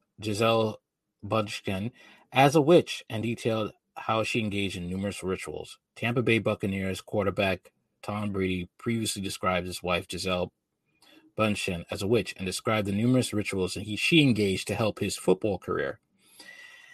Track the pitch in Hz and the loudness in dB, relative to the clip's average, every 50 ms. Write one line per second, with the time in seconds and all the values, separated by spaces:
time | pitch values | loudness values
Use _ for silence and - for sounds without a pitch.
0 | _ _ _ - 104 107 101 104 117 113 113 113 110 107 104 - _ _ _ _ | _ _ _ -8 -4 -4 0 2 4 4 4 4 2 0 -2 -8 _ _ _ _
1 | _ _ _ _ 107 98 110 110 107 101 - - - 107 98 92 104 123 - - | _ _ _ _ -6 -2 0 0 0 -2 -8 -8 -6 -6 -4 -4 -6 -8 -8 -12
2 | - - - - _ _ - 131 139 143 143 160 135 151 175 156 - - - - | -20 -20 -20 -20 _ _ 4 6 6 8 8 6 8 8 8 8 6 4 -4 -10
3 | - - 113 110 110 120 113 - - 120 110 110 107 - - _ _ _ _ - | -8 -8 -6 -4 -4 -4 -4 -2 -2 -2 0 0 -2 -4 -8 _ _ _ _ -8
4 | - - 110 110 107 - - 123 110 104 98 101 98 95 92 92 87 87 92 95 | -4 0 0 0 0 0 -2 -2 -2 0 -2 -2 -2 -2 -4 -6 -6 -6 -6 -4
5 | 101 101 95 - 87 92 95 - - 76 - - - - - - _ _ _ - | -4 -6 -6 -6 -4 -4 -4 -4 -6 -8 -10 -10 -10 -12 -16 -20 _ _ _ -4
6 | 113 117 120 131 113 120 113 110 95 110 104 - - 101 98 98 95 95 92 - | -4 -2 0 0 2 2 2 2 2 0 -2 -2 -2 -4 -2 -2 -2 -4 -4 -6
7 | - - - - 95 98 90 107 98 95 92 - - - _ _ _ _ _ _ | -8 -4 -2 0 0 0 0 0 0 0 0 -2 -6 -16 _ _ _ _ _ _
8 | - - 104 107 104 104 98 98 95 92 92 90 87 - _ - - 120 117 113 | -10 -8 -6 -4 -4 -4 -2 -2 -2 0 -2 -4 -6 -8 _ -8 -4 -4 -2 -2
9 | 110 - - 104 95 92 - - - 92 92 90 90 92 87 - - 90 87 87 | -2 -4 -4 -4 -6 -6 -6 -2 0 0 0 0 -2 -4 -8 -6 -2 -2 -2 -2
10 | 90 - 92 87 98 92 90 90 90 92 - _ _ _ _ _ _ _ _ _ | -2 -6 -8 -6 -2 -2 -2 -2 -2 -4 -6 _ _ _ _ _ _ _ _ _
11 | _ _ - - _ _ _ - 110 107 101 - - 98 90 85 85 - 90 95 | _ _ -20 -20 _ _ _ 0 0 0 0 -2 -2 -4 -4 -4 -6 -8 -6 -4
12 | 98 98 120 107 92 - - - 95 92 - - - 117 110 107 98 101 98 104 | 0 2 2 2 0 -2 -8 -6 -6 -6 -6 -4 -2 0 0 0 0 0 0 0
13 | 117 123 127 127 117 - - 107 101 - - 95 90 90 - 95 101 104 104 - | 2 4 4 2 2 0 -2 -4 -2 -2 -2 -2 -2 -2 -4 -6 -8 -6 -6 -4
14 | - - 170 160 147 131 110 107 104 98 95 - - - 98 - 113 104 - - | 2 6 6 8 8 6 6 4 2 2 0 -2 -2 -4 -2 0 0 -2 0 -2
15 | 104 95 - - - 92 90 - - 107 95 - - 92 87 - 69 67 - - | -4 -4 -4 0 2 2 2 2 2 -2 -2 -4 -4 -4 -4 -2 -2 -4 -6 -10
16 | _ _ _ _ _ _ _ - - - - - - - - - - - | _ _ _ _ _ _ _ -20 -20 -20 -20 -20 -20 -20 -20 -20 -20 -20